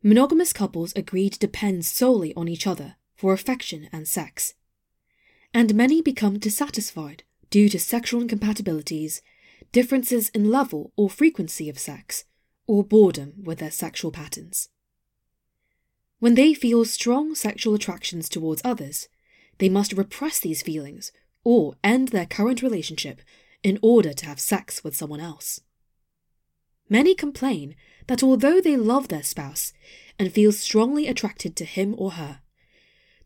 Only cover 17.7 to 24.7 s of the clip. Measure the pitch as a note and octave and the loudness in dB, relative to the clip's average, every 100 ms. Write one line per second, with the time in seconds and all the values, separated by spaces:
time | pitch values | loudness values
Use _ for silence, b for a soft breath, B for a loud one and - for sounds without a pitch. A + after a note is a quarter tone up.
17.7 | G#3+ G#3 F3+ - E3+ D#3+ E3+ D#3+ D3+ E3 | 0 -2 -8 -10 -8 -8 -6 -4 -4 -4
18.7 | D3+ C#3 D3+ - _ _ _ _ _ F#3+ | -6 -8 -12 -12 _ _ _ _ _ 2
19.7 | G3 G3+ G3 F#3+ - D#4 - F3 D#3 - | 2 0 -2 -4 -4 -6 -4 -6 -6 -6
20.7 | D#3 C#3+ - - _ _ _ A#3 A#3+ D3+ | -8 -10 -14 -18 _ _ _ 2 4 2
21.7 | - G3 B3 C4 G3 E3+ - G#3+ B3 C4 | -2 2 2 0 -2 -4 -2 0 0 -2
22.7 | G3+ D3+ D#3 D#3+ - b b b b G3 | -2 -6 -10 -12 -14 b b b b -2
23.7 | G3+ A3 A#3+ D#3+ C#3 D#3+ C#3+ - F#3+ - | 4 6 6 4 -4 -12 -8 -2 -2 -2